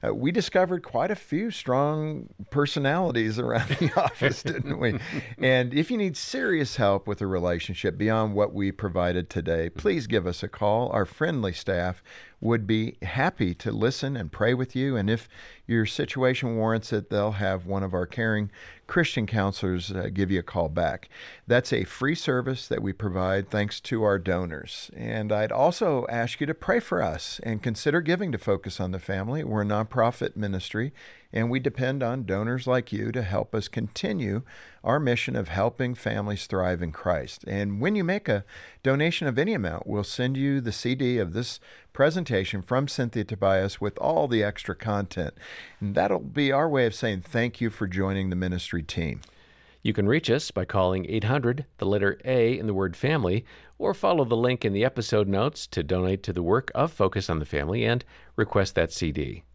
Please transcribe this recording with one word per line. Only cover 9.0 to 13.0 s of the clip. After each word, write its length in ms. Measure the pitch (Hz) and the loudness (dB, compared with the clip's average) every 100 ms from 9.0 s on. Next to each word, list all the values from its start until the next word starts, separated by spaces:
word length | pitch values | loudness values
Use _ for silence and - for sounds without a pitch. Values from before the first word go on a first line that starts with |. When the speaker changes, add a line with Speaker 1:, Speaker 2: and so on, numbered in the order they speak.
| 87 90 85 | 2 0 -2
Speaker 1:
today, 400 | - 78 82 82 | -4 0 0 0
please 380 | - 208 175 110 | 0 0 0 2
give 200 | 110 90 | 0 0
us 160 | 87 | -4
a 60 | 101 | -8
call. 400 | - 104 110 123 | -2 2 2 2
Our 140 | 110 | 0
friendly 480 | 95 - 160 147 101 | -2 0 -2 0 -2
staff 500 | 87 - 90 90 92 - - - - | -4 -2 0 0 -4 -12 -20 -20 -6
would 260 | 110 117 104 | 0 0 2
be 300 | 110 113 - | 0 0 -6